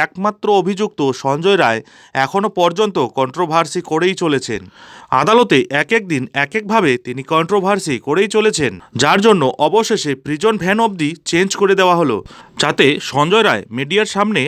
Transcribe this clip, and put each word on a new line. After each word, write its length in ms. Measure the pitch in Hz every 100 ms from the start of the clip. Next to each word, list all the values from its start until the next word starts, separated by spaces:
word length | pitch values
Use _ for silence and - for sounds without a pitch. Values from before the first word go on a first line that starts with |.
একমাত্র 440 | 151 180 208 208 208
অভিযুক্ত 480 | 202 180 196 208 - 139 123
সঞ্জয় 380 | 135 143 185 190
রায় 180 | 123 110 - - - 135
এখনও 340 | 135 196 202
পর্যন্ত 480 | 180 175 170 214 175 120 -
কন্ট্রোভার্সি 680 | 127 165 170 165 160 180
করেই 340 | - 160 185 185
চলেছেন। 460 | 165 135 - 101 92 - - - -
আদালতে 460 | 131 156 233 214 139 -
এক 180 | 139 151
এক 120 | 226 185
দিন 160 | 139 123
এক 180 | 139 143 220
একভাবে 360 | 202 226 160 123
তিনি 240 | 127 127
কন্ট্রোভার্সি 720 | 131 160 165 202 185 202 160 117
করেই 300 | - 165 214
চলেছেন, 420 | 214 214 - 123 92 - 113
যার 240 | 147 196
জন্য 220 | 226 190 131 -
অবশেষে 520 | 151 208 220 214 151 135
প্রিজন 400 | 147 151 214 214
ভ্যান 220 | 175 214
অবধি 300 | 226 185 151 165 -
চেঞ্জ 240 | 170 190 -
করে 180 | 196 190
দেওয়া 200 | 185 170
হলো, 220 | 139 104 - - - -
যাতে 260 | 147 - 143 151
সঞ্জয় 440 | - 135 156 220 208
রায় 160 | 110 -
মিডিয়ার 420 | 120 139 196 214 190
সামনে 260 | 214 180